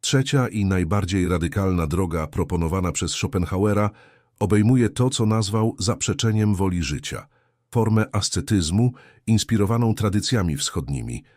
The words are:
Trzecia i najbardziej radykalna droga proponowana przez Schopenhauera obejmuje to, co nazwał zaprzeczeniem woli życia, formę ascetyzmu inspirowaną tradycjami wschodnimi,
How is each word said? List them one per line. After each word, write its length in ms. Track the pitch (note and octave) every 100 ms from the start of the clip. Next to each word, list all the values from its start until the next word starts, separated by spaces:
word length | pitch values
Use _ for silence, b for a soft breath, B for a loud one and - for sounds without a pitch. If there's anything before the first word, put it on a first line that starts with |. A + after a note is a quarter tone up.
Trzecia 460 | - C3+ C3+ C#3 B2
i 180 | G#2+ G2
najbardziej 600 | F#2+ F2 G2+ F#2 F#2+ F2+
radykalna 600 | F2 E2 G#2 F#2+ F2+ D#2+
droga 400 | E2+ F#2 E2 D#2
proponowana 640 | - E2 F2 E2 F#2+ F2+
przez 200 | D2+ E2+
Schopenhauera 800 | - F2 F#2+ F2 F#2+ G#2 G#2 G#2 B B B B _
obejmuje 500 | G2+ G#2 G#2+ B2+ A2
to, 200 | - B2+
co 160 | - A2
nazwał 500 | A2 G2+ A2 A2 -
zaprzeczeniem 760 | G2 A2 - G2+ A2+ G#2+ G#2 F#2+
woli 280 | F#2+ F2
życia, 440 | D2 D2 - - - _ _ _ _
formę 340 | A#2+ A2 A2 G#2+
ascetyzmu 800 | G#2 - - C#3 G#2 D#2 F#2+ B2 B B B -
inspirowaną 680 | A2 - A2+ G2+ A#2 A#2 G#2
tradycjami 600 | G#2+ G2+ - A#2 F2 C#2+
wschodnimi, 680 | - - C2 C2+ A#1 A#1 b